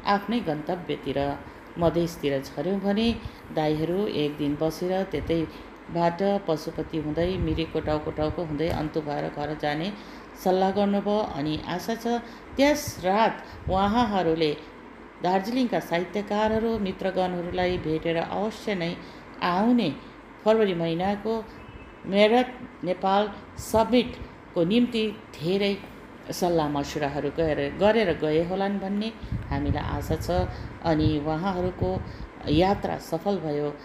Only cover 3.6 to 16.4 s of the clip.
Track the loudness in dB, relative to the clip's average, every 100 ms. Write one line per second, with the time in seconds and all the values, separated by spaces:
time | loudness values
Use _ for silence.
3.6 | 2 2 0 0 0 0 -2 0 -2 2
4.6 | 0 0 0 0 0 -4 0 0 0 -6
5.6 | -16 -18 -6 2 2 4 2 2 0 -2
6.6 | -2 -6 -4 -4 -2 0 0 0 0 0
7.6 | -2 -2 0 -2 -2 -2 -2 -2 -4 -2
8.6 | -2 -2 -2 -4 -4 -4 -4 -4 -6 -2
9.6 | -2 -2 -4 -6 -14 -16 -18 -2 2 4
10.6 | 4 4 2 2 2 0 0 -2 -2 -2
11.6 | -4 -6 -4 -4 -2 -2 -4 -16 -10 4
12.6 | 4 4 -2 -2 0 4 4 2 -12 -10
13.6 | -2 2 4 4 4 2 2 4 2 0
14.6 | -8 -18 -18 -18 -20 -4 2 2 2 0
15.6 | 2 0 0 -2 0 -4 -2 2